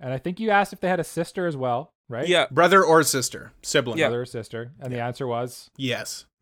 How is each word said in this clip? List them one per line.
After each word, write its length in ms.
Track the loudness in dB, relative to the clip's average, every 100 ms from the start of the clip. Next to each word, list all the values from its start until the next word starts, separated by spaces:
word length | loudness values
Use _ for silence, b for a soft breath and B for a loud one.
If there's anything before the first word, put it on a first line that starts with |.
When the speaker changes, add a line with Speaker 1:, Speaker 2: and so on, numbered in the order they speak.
Speaker 1:
and 100 | -8
I 60 | -6
think 220 | -6 -4
you 100 | 2
asked 240 | 2 2
if 60 | -2
they 100 | -2
had 100 | -2
a 40 |
sister 420 | -2 -4 -6 -4 -4
as 100 | -2
well, 360 | -2 -2 -4 _ _
right? 180 | -6 0
Speaker 2:
Yeah. 200 | 2 2
Speaker 3:
Brother 340 | 4 6 6
or 200 | 8 6
sister. 480 | 6 0 -2 -8 -16 _
Sibling. 380 | -2 0 0 0
Speaker 2:
Yeah. 80 | 0
Speaker 1:
Brother 140 | 0
or 40 | -6
sister. 460 | -10 -10 -10 -12 -12
And 120 | -10
the 80 | -6
answer 280 | -6 -6 -4
was? 420 | -4 -6 -10 -20 -8
Speaker 3:
Yes. 480 | -4 -4 -6 -12 -16 _